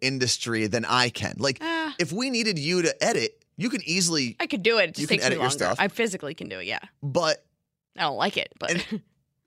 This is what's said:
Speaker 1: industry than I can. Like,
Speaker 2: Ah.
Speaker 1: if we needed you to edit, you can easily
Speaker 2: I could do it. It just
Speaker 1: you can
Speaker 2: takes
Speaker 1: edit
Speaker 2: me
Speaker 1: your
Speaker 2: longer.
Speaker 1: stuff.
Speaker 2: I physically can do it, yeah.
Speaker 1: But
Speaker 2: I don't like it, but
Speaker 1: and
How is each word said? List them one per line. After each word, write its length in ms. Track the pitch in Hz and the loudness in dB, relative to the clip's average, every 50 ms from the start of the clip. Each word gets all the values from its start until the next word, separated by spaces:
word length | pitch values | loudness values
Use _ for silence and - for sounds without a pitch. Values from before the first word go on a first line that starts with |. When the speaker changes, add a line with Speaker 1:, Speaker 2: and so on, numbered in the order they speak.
Speaker 1:
industry 680 | - 131 135 131 123 117 - - - 120 117 110 110 | -2 0 0 0 0 0 0 -2 -2 -2 0 0 0
than 180 | 104 98 120 110 | 0 0 0 0
I 240 | - 120 127 123 120 | 2 4 4 4 2
can. 260 | - - 95 - - - | 0 -2 -6 -6 -2 -2
Like, 200 | 117 139 127 - | 0 0 0 -2
Speaker 2:
Ah. 340 | 311 330 330 330 320 302 269 - | -2 -2 -2 -2 -4 -4 -2 -2
Speaker 1:
if 140 | 175 - | -2 -2
we 180 | 165 214 254 269 | -2 -4 -2 -2
needed 280 | 254 226 233 220 196 156 | 0 0 0 0 0 0
you 240 | 139 160 180 180 | 0 0 2 2
to 200 | 165 151 127 - - | 2 2 2 2 2
edit, 380 | 220 233 151 113 110 - _ _ _ _ | 2 2 2 0 -2 -4 _ _ _ _
you 140 | - 185 240 | -4 -2 -2
can 100 | 285 220 - | -2 -4 -2
easily 500 | 147 170 190 180 170 165 151 131 117 107 - | -2 0 2 2 2 2 0 0 -2 -2 -4
Speaker 2:
I 80 | - | -4
could 160 | - 302 214 | -2 -2 0
do 160 | 175 220 233 220 | 2 4 4 4
it. 120 | 185 160 | 2 2
It 40 | - | 0
just 60 | - | -4
Speaker 1:
you 60 | 147 | -2
can 80 | - 220 | 0 2
Speaker 2:
takes 80 | 190 190 | 2 2
Speaker 1:
edit 140 | 127 131 - | 2 2 2
Speaker 2:
me 40 | |
Speaker 1:
your 60 | - - | 2 0
Speaker 2:
longer. 80 | - - 92 | 0 2 0
Speaker 1:
stuff. 120 | 87 107 - | 0 2 2
Speaker 2:
I 80 | 190 202 | 0 0
physically 460 | - - 226 220 185 180 156 139 160 | 0 0 -2 -2 -2 -6 -8 -10 -10
can 140 | - 175 - | -10 -10 -10
do 100 | 95 92 | -10 -8
it, 80 | 90 | -6
yeah. 140 | 95 113 - - - _ _ | -6 -6 -6 -8 -12 _ _
Speaker 1:
But 420 | 139 143 127 170 170 160 147 - _ _ _ _ _ _ _ _ _ _ - | -4 -2 0 2 2 2 2 0 _ _ _ _ _ _ _ _ _ _ -6
Speaker 2:
I 60 | - | -2
don't 160 | - - 131 104 | -2 -2 0 0
like 180 | 147 202 - | 0 0 0
it, 160 | - - - - - | -2 -4 -4 -6 -4
but 120 | - - | -2 0
Speaker 1:
and 280 | 170 175 - - 226 196 - _ _ _ _ _ _ _ _ | 0 0 -2 -4 -6 -8 -10 _ _ _ _ _ _ _ _